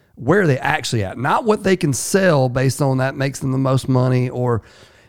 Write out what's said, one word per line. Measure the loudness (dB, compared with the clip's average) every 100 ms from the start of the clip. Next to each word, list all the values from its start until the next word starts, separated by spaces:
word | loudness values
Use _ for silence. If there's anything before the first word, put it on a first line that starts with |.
| _ -8
where | 0 2
are | 2
they | 0
actually | 0 -2 -2 -4
at, | -4 -4
not | -2 -2
what | 0 0
they | 2 0
can | 0
sell | -2 0 2 4 4 2
based | 0 0 0
on | 0 0
that | -2 -2
makes | -4 -4
them | -4
the | 0
most | 2 0 2
money, | 2 2 2 0
or | -2 -2 -2 -4 -20 -20 _